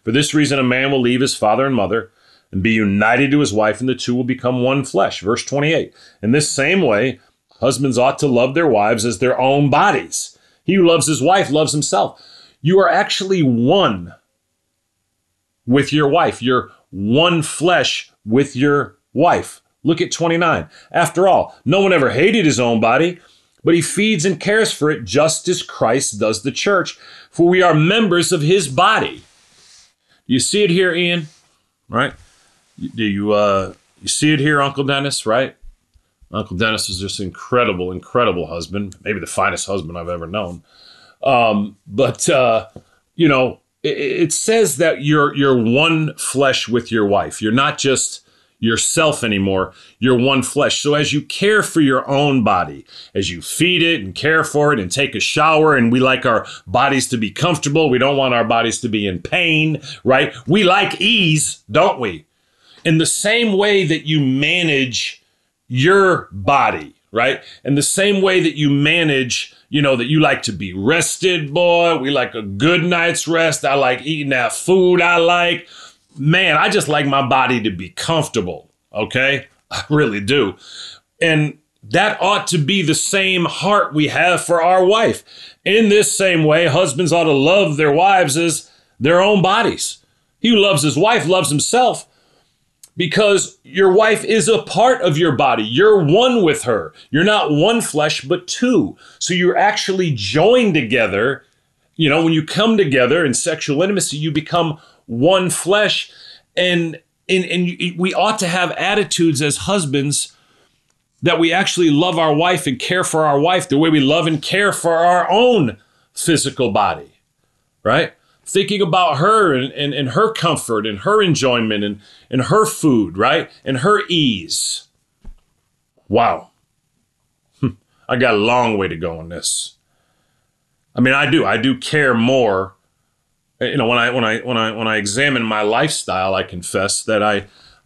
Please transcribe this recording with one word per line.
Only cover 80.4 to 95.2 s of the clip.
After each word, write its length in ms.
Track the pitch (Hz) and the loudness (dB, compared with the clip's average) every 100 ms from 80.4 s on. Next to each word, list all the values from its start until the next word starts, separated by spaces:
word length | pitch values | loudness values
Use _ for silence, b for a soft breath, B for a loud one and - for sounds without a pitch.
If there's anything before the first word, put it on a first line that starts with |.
| 101 - B B B B _ _ | 0 -4 B B B B _ _
And 340 | 165 156 147 - _ _ | 0 0 0 -6 _ _
that 360 | 104 165 214 208 | -4 0 0 0
ought 260 | 180 208 - | -2 -2 -2
to 100 | 175 | -2
be 240 | 143 196 | 0 0
the 120 | 160 | 0
same 520 | 151 - 196 190 185 165 | -2 -2 -2 0 0 -2
heart 480 | - 175 208 - | -4 0 0 0
we 140 | 151 147 | -2 -2
have 360 | 139 175 170 | 2 2 0
for 180 | 165 170 | 0 0
our 220 | 170 185 | 2 4
wife. 400 | 180 220 185 98 B B B B | 4 2 2 -2 B B B B
In 240 | 175 214 220 | 0 2 4
this 260 | 208 208 | 4 2
same 300 | - 190 170 | 0 0 2
way, 220 | 151 156 170 | 2 4 2
husbands 480 | 151 180 127 170 | 2 0 0 0
ought 100 | 170 | 2
to 80 | 160 | 4
love 460 | 139 147 196 180 147 | 4 4 4 2 2
their 140 | 151 | 2
wives 440 | 151 190 190 156 147 | 4 4 4 2 0
as 340 | 170 151 b b b b | -2 -4 b b b b
their 220 | 131 175 | 2 4
own 180 | 196 208 | 4 4
bodies. 640 | 185 214 190 - - - _ _ _ _ | 2 2 0 -2 -8 -12 _ _ _ _
He 120 | 233 | 2
who 60 | 220 | 4
loves 260 | 196 156 | 4 2
his 160 | 147 127 | 0 2
wife 280 | 214 233 151 | 2 2 2
loves 220 | 185 139 | 0 0
himself, 580 | 147 - 233 240 - - _ _ _ _ _ _ _ - | -2 0 2 2 0 -10 _ _ _ _ _ _ _ -14
because 640 | - 180 190 208 196 - - | -6 -2 2 2 2 0 -10
your 280 | - 185 190 | -8 2 4
wife 320 | 185 220 214 | 6 4 2
is 260 | - 220 170 | 0 0 2
a 140 | 202 | 0
part 360 | - 180 247 254 | 0 2 2 2
of 160 | 180 | 0
your 160 | 147 | 0